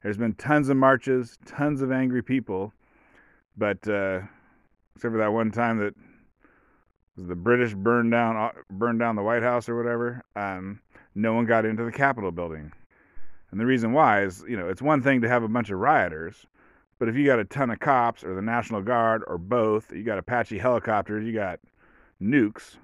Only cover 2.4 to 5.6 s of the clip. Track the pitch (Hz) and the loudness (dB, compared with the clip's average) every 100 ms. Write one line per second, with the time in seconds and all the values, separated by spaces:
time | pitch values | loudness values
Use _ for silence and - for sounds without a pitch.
2.4 | 110 95 101 _ _ _ _ _ _ _ | -2 -6 -6 _ _ _ _ _ _ _
3.4 | _ - 107 95 107 101 98 92 98 - | _ -4 -2 -2 -2 0 0 -2 -6 -18
4.4 | _ _ _ _ _ - 120 113 107 110 | _ _ _ _ _ -8 -4 0 0 2
5.4 | 113 107 | 0 0